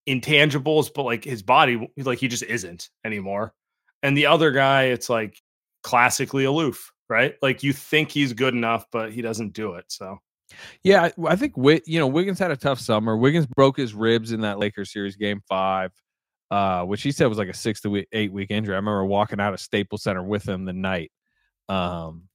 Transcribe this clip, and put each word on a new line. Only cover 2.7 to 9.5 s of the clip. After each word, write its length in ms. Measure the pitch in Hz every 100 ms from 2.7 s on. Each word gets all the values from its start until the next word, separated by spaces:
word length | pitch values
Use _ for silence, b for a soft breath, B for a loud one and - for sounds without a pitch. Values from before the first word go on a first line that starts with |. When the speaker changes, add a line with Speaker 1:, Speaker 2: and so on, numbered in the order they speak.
| 87 - _
Speaker 1:
anymore. 500 | 113 104 95 101 113 _ _ _ _ _
And 140 | 139 143
the 100 | 143
other 240 | 165 160
guy, 340 | 135 135 139
it's, 240 | 131 120 -
like, 320 | 117 107 - _ _ _ _
classically 640 | - 120 123 - - 135
aloof, 460 | 135 147 151 110 - _ -
right? 280 | 113 135 -
Like, 200 | 135 131
you 100 | 139
think 380 | 135 - 156 151
he's 220 | 147 139
good 220 | 113 131
enough, 320 | 120 117 113 -
but 200 | 117 110
he 100 | 113
doesn't 300 | 113 110 107